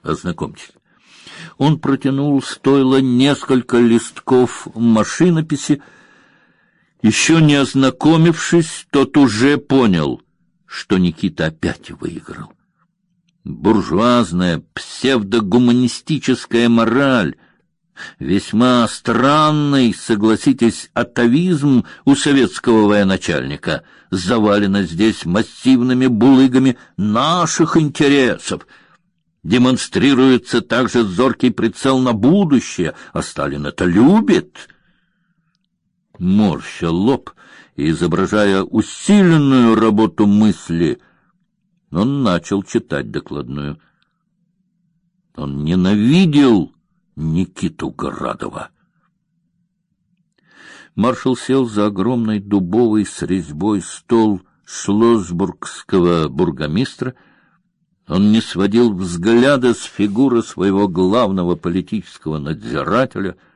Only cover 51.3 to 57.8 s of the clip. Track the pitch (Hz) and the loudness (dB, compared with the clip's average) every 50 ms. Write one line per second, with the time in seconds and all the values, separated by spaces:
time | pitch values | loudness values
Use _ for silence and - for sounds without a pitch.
51.3 | 127 - - - 131 135 131 117 104 104 104 104 104 92 95 117 127 120 113 110 | -4 -4 -2 -2 0 0 0 -2 -2 -2 -2 -2 -2 -2 -4 -2 -2 -2 -4 -4
52.3 | 107 104 98 98 104 101 92 87 92 117 123 113 107 107 98 - - - - 82 | -4 -6 -4 -2 -2 -2 -2 0 0 0 2 2 2 0 -2 -4 -6 -10 -6 -4
53.3 | 90 95 82 73 76 76 90 107 104 101 87 - - - _ _ 120 113 110 110 | -4 -4 -4 -8 -10 -6 -4 -2 -2 -4 -6 -8 -18 -20 _ _ 0 2 2 2
54.3 | 101 90 _ _ _ _ _ _ - - - - 101 104 113 117 117 113 92 82 | 0 -4 _ _ _ _ _ _ -16 -12 -6 -4 0 2 2 2 2 2 0 -4
55.3 | 87 85 98 87 - _ - - - - - - - 95 87 90 87 82 78 71 | -4 -4 -4 -6 -6 _ -16 -18 -16 -18 -10 -2 0 2 2 2 2 0 -2 -4
56.3 | 65 71 90 85 73 65 76 73 76 98 135 - - - 123 127 123 _ _ _ | -2 -2 -2 -2 -2 -6 -8 -6 -4 -4 -4 -4 -6 -10 -10 -10 -10 _ _ _
57.3 | _ _ _ _ _ _ _ _ _ _ | _ _ _ _ _ _ _ _ _ _